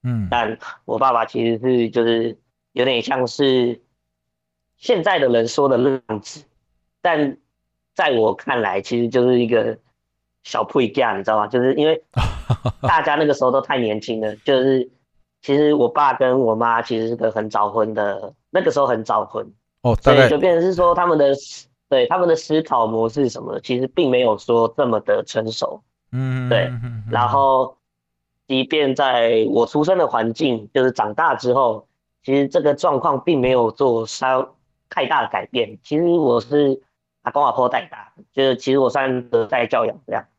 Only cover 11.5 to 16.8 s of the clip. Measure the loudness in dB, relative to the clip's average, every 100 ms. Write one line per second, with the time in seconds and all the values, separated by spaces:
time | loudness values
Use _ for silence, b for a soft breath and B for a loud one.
11.5 | 0 0 2 0 0 _ -2 -2 -4 -4
12.5 | -4 -4 -6 0 0 0 0 0 2 2
13.5 | 0 -2 -2 -2 -4 -4 -4 -4 -6 0
14.5 | 2 2 0 -2 _ _ _ _ _ -2
15.5 | 2 4 4 2 2 0 2 2 2 2
16.5 | 0 0 0